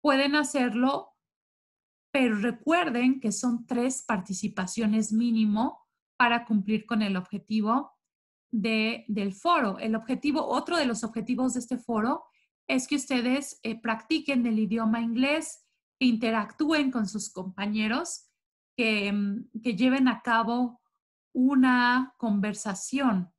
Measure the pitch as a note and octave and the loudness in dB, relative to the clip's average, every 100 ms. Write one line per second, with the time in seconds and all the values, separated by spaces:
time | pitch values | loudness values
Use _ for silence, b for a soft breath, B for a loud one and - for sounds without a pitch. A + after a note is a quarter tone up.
0 | D4 C4+ C#4 D4 D4 C#4 B3 A3 B3+ C#4 | 2 2 2 2 0 0 0 2 0 0
1 | - _ _ _ _ _ _ _ _ _ | -8 _ _ _ _ _ _ _ _ _
2 | _ C#4 B3 G#3+ E3+ - C#4+ E4+ E4 A#3+ | _ 0 2 2 -2 -2 0 0 2 2
3 | B3+ C4+ G#3+ G#3 B3+ A#3 - A#3+ B3+ B3+ | 2 2 -2 -2 -2 -2 -4 -2 -2 -4
4 | - G#3 F#3 F#3 G#3+ - F#3 - A3 A3 | -4 -4 -4 -6 -4 -4 -6 -2 0 0
5 | G#3+ A3 A#3+ A3+ G#3+ G#3 C4 - _ _ | 0 0 2 2 2 2 -2 -6 _ _
6 | _ _ A#3+ A#3 A#3 G#3+ F#3+ A3 G#3+ A3+ | _ _ 2 2 0 -2 0 -2 -2 -2
7 | G#3+ F#3 F3+ G3+ _ A3 G#3 B3 D4 _ | 0 -2 -4 -12 _ -2 2 0 -2 _
8 | _ _ _ _ _ A3+ A3+ A3 A3 A#3 | _ _ _ _ _ -4 0 0 0 -4
9 | - G#3 G3+ F#3+ E4+ E4+ A#3 F#3+ A3 A3 | -6 -4 -4 -2 0 2 2 -2 -4 -4
10 | - C4 D4 D4 - C#4 D4+ E4+ C4 A3+ | -4 -4 0 -2 0 -2 0 0 0 -2
11 | A3 A#3 A3+ A#3+ B3+ B3 A#3+ B3 - A3+ | -4 -6 -4 -2 0 -2 -6 -8 -2 -2
12 | A3+ D#4+ b b b _ - C4 B3+ D4 | 0 -2 b b b _ -4 -4 -2 -4
13 | - C4 A#3+ C4+ D4 - A3 A3+ A3+ A3 | 0 0 0 -2 -4 -10 -8 -6 -4 -4
14 | - D#4+ D#4 C4 A#3+ A3 G#3+ A3+ A3+ A#3 | -2 -2 0 0 2 2 0 0 0 0
15 | A#3 A3+ C4+ D#4 D#4+ - _ _ _ _ | 0 0 2 0 -4 -14 _ _ _ _
16 | B3+ A3 A3+ A3+ G#3 - D4+ D#4 C4+ B3 | 2 4 2 0 -2 -2 2 2 2 0
17 | G3+ G#3+ - - F#3 F#3 G#3 G#3+ G#3+ B3+ | -2 -4 -8 -10 -10 -6 -4 0 0 0
18 | F4 - _ _ _ _ _ - A3+ G#3+ | -4 -10 _ _ _ _ _ -2 0 0
19 | G3+ G#3 G3+ G3+ - A3 B3 F#3 B3+ C4+ | 0 -2 -2 -4 -8 -6 -4 2 2 4
20 | B3+ A3 - A3+ A3+ A#3+ B3 - _ _ | 2 2 0 0 0 0 -2 -6 _ _
21 | _ _ _ - C4 C4+ B3+ B3 B3 B3 | _ _ _ 0 4 6 6 4 4 2
22 | C4 _ A3+ G3+ G#3 G#3 G#3+ F#3+ - C4+ | 0 _ -2 0 -2 -4 -6 -6 -6 0
23 | C4 F#3+ F3+ | 2 0 -2